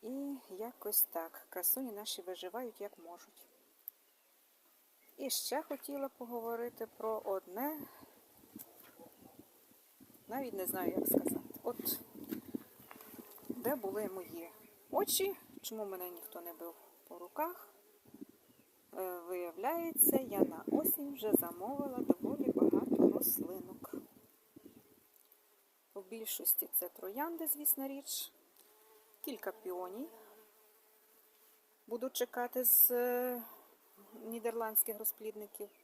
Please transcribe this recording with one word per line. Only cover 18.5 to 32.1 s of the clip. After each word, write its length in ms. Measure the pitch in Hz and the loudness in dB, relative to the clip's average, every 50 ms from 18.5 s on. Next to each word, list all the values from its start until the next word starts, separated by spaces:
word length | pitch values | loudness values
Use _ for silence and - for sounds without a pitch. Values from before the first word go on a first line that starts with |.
| - - - _ _ _ _ _ - | -20 -20 -20 _ _ _ _ _ -6
Е, 220 | - 185 185 180 175 | -4 -4 -4 -4 -6
виявляється, 1000 | 170 170 185 180 175 170 165 175 202 262 320 339 339 339 - - - - - | -6 -4 -4 -4 -4 -4 -6 -2 0 0 2 2 -2 -2 4 8 8 8 8
я 220 | 269 262 240 - 196 | 6 2 2 4 4
на 240 | - - - - - - | 4 4 4 -4 -2 2
осінь 420 | - - 311 - - - 285 285 285 | 2 4 4 4 2 2 -2 -6 -6
вже 200 | 254 208 214 202 | -2 0 4 4
замовила 640 | - - 170 170 175 185 226 277 277 285 277 254 | 4 2 0 -6 -6 -4 -4 -2 -2 -4 -4 -2
доволі 540 | 247 - - - - - - - - - - - | -2 2 2 2 2 2 -2 0 2 2 2 6
багато 560 | - - - - - - - - - - - | 6 6 8 8 6 4 4 6 8 8 8
рослинок. 840 | - - - - - - - - - 190 - - - - - - - - - - - - - - - _ _ _ _ - - - - - - - - - _ _ _ - - _ - _ _ _ _ _ _ _ _ _ _ _ _ | 8 6 2 2 2 2 -2 -4 -6 -8 -8 -10 -12 -12 -10 -8 -8 -10 -10 -12 -20 -20 -20 -20 -20 _ _ _ _ -20 -20 -20 -20 -20 -20 -20 -20 -20 _ _ _ -20 -20 _ -20 _ _ _ _ _ _ _ _ _ _ _ _
В 60 | 202 | -14
більшості 680 | 190 190 226 226 220 214 - - - - - - - - - | -12 -10 -10 -8 -6 -6 -6 -2 2 2 2 2 0 -2 -2
це 160 | - 180 175 | -2 -2 -2
троянди, 580 | - - - 190 202 254 294 339 339 330 330 | -8 -8 -8 -6 -2 -2 -2 -2 -2 -2 0
звісна 400 | 302 285 285 294 294 - - 269 | 0 0 2 4 4 4 4 0
річ, 440 | 269 277 277 277 - - - - - _ - - _ _ - - - - - - - - - - - - _ | -4 -6 -8 -6 -6 -6 -6 -6 -8 _ -20 -20 _ _ -20 -20 -20 -20 -20 -20 -20 -20 -20 -20 -20 -16 _
кілька 300 | - 294 254 196 - 196 | -8 -8 -8 -4 -6 -6
піоній. 580 | 185 - - 185 180 180 185 180 190 226 285 330 - - - - - - - - _ - - - _ _ _ _ _ _ _ _ _ - _ _ _ _ - - - _ _ _ _ _ _ | -6 -6 -6 -6 -4 -4 -4 -6 -6 -8 -8 -10 -10 -18 -20 -20 -20 -20 -20 -20 _ -20 -20 -20 _ _ _ _ _ _ _ _ _ -20 _ _ _ _ -20 -20 -20 _ _ _ _ _ _
Буду 220 | - 226 233 240 | -6 -4 -2 -2
чекати 540 | 262 | -2